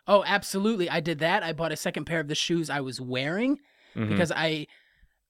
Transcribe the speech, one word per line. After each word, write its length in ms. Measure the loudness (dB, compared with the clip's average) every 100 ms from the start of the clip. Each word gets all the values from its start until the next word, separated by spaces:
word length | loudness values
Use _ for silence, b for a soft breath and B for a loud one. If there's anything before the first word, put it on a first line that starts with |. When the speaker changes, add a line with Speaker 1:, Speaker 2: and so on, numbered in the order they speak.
| 4
Speaker 1:
Oh, 160 | 4 4
absolutely. 600 | 0 0 0 0 2 0
I 100 | 0
did 200 | -2 0
that. 220 | 2 2
I 120 | 0
bought 180 | -2 -4
a 60 | -2
second 260 | -4 -4
pair 160 | -2 -2
of 80 | -2
the 80 | -2
shoes 340 | 0 0 0
I 120 | -2
was 180 | -4 -6
wearing 560 | -4 -2 -2 0 0 0 b b b -4
Speaker 2:
Mm-hmm. 140 | 0
Speaker 1:
because 220 | 2 2
I, 360 | 2 0 -2 -6 b b b b b _